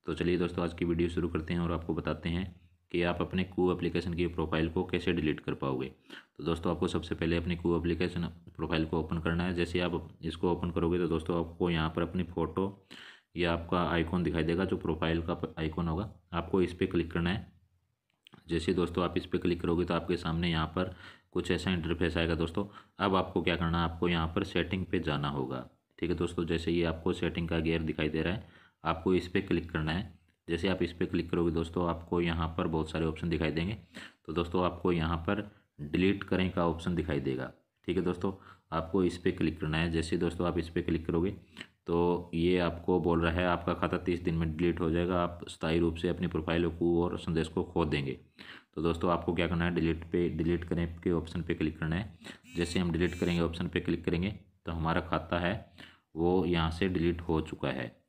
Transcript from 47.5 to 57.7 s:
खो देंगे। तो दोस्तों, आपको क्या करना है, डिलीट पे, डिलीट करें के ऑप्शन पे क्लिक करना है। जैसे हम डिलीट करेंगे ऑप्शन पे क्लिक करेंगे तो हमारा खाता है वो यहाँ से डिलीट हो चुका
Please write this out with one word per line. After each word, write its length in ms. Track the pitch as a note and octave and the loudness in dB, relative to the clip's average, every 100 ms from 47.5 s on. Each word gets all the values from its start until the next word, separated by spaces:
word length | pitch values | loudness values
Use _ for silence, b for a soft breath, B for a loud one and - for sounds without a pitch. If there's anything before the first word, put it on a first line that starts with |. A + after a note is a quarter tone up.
| F#2 | -2
खो 200 | E2+ F2 | -2 0
देंगे। 280 | D#2+ D2 C2+ - - B B B B | 2 0 -2 -8 -12 B B B B
तो 80 | - | -2
दोस्तों, 280 | E2 E2 F2+ | 0 2 2
आपको 220 | E2+ - | 2 0
क्या 120 | E2+ E2 | 0 0
करना 160 | E2+ | 2
है, 100 | E2+ | 0
डिलीट 300 | E2+ E2 E2 | 2 0 -2
पे, 240 | - F2+ F2 | -2 0 0
डिलीट 340 | D#2+ E2 E2+ | 0 0 0
करें 220 | - E2+ E2+ E2+ | -2 -2 -4 -2
के 160 | F#2 | 0
ऑप्शन 300 | E2 D#2+ F2 | 0 -2 -6
पे 120 | E2 | -4
क्लिक 240 | E2+ D#2+ D#2+ | -2 -2 -2
करना 180 | D#2+ E2 | -2 -2
है। 220 | - - B B - E2+ | -4 -12 B B -10 -4
जैसे 220 | E2+ F#2+ | 0 0
हम 140 | F2 | 0
डिलीट 220 | E2 F2 | 2 0
करेंगे 260 | - F2+ E2+ | 2 0 2
ऑप्शन 260 | E2 E2 F2 | 0 0 -2
पे 120 | F2 | -2
क्लिक 240 | - E2 | 0 -2
करेंगे 260 | - E2+ F#2+ A2 - _ - | 0 0 -2 -6 -16 _ -8
तो 60 | |
हमारा 280 | E2 D#2+ E2+ | -2 0 0
खाता 360 | E2 D#2+ D#2+ F2 | 0 -2 0 0
है 360 | F2 A2 - B B B B D#2 | 0 -2 -8 B B B B 0
वो 280 | E2+ F#2 | 4 4
यहाँ 260 | E2+ E2+ D#2+ | 4 2 2
से 180 | E2 G2 | 2 0
डिलीट 320 | F2 E2+ E2 | 2 2 0
हो 180 | E2+ D#2+ | 0 0
चुका 260 | D#2 - C2+ | 0 -4 -4